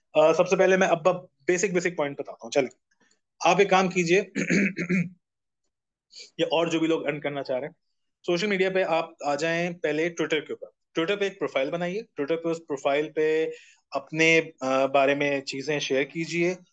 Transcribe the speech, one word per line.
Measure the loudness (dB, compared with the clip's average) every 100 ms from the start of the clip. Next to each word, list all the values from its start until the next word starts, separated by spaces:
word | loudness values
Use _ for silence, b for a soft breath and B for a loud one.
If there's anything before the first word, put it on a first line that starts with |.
| _ 4
अ, | 4
सबसे | 4 2 4
पहले | 4 4
मैं | 2
अब, | 2 0
अब | 0 -6 _ -2
basic, | 0 0
basic | -2 -2 -2
point | -6 -6
बताता | -12 -14
हूँ। | -4
चलिए, | -2 -2 -4 _ _ _ _ _ -2 2
आप | 4
एक | 4
काम | 2 2
कीजिए, | 0 2 2 0 -4
<clears throat> | 0 2 0 -2 -2 -2 -4 -10 _ _ _ _ _ _ _ _ _ B B -4
ये |
और | 0 0 0
जो | 0
भी | 0
लोग | 0 -2
earn | -6
करना | -6 -6
चाह | -6 -6
रहे | -6
हैं, | -12 _ _ _ _ -4
सोशल | -2 0
मीडिया | 0 0
पे | 0
आप | 0 0 -2 -6 -4
आ | -2
जाएं | -2 -2 -4
पहले | -4 -2 -2 -2
Twitter | -2 -2 -2
के | -4
ऊपर। | -10 -14 _ _ -4
Twitter | -2 -2
पे | -4
एक | -4
profile | -4 -2 -2
बनाइए, | -4 -4 -6
Twitter | -8 -6 -4 -2
पे | -2
उस | -6
profile | -6 -4 0 0 -2 -2
पे | 0 0 -2 -6 B B _
अपने, | -8 -4 2 4 4
अ, | 2 -4 0 2 2
बारे | 4 4 2
में | 0 -2
चीजें | -4 -8 -4 -4
share | -2 -2
कीजिए, | -2 -6 -4 -2 -2 -4 _